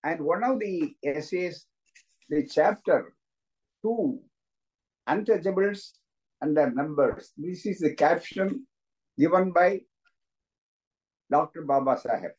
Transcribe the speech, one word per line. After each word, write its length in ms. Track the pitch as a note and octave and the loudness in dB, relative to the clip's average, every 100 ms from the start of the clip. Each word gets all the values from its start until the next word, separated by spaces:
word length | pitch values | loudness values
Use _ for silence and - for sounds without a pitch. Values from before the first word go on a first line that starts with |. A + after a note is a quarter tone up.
And 180 | E3 E3 | -6 -4
one 220 | D3+ F3+ | -2 0
of 160 | B3 B3 | 0 -2
the 360 | G#3 F3 D3 - | -2 -4 -4 -4
essays, 600 | D3 D3 D3+ F3+ F3 D#3 _ _ _ - _ _ _ | -4 -4 -4 -4 -4 -8 _ _ _ -20 _ _ _
the 160 | D3 | -4
chapter 680 | - - F3 G#3 - D3 - _ _ _ _ _ _ _ | 0 2 2 0 0 0 0 _ _ _ _ _ _ _
two, 380 | A3 A#3 D#3 - _ _ _ _ _ _ _ _ - | -4 -2 -2 -4 _ _ _ _ _ _ _ _ -2
Untouchables 840 | F3+ G#3+ G3+ F3+ F#3 G3 G3 - _ _ _ _ _ | -2 2 0 0 0 -2 -2 -14 _ _ _ _ _
and 140 | D3 | 0
Their 160 | D3+ C3+ | 2 2
Numbers. 600 | A#2+ D3+ D3 B2+ - - - | 0 -4 0 0 0 -16 -12
This 280 | D#3+ F3+ | -10 -6
is 140 | G#3 F#3 | -6 -2
the 140 | D3+ | -2
caption 720 | D3+ D3+ E3 - F#3 G3 - - _ _ _ _ - | 2 2 2 -2 -4 -4 -4 -12 _ _ _ _ 0
given 340 | D#3 F#3 F#3 | 4 4 4
by 300 | F3 F3+ - _ _ _ _ _ _ _ _ _ _ _ _ _ _ _ | 4 4 2 _ _ _ _ _ _ _ _ _ _ _ _ _ _ _
Doctor 320 | C#3+ D#3 E3 | 0 0 -8
Baba 320 | C#3+ C#3 C3 | 0 0 2
Saheb. 360 | A#2+ B2 G#2 F2 | 0 -2 -4 -4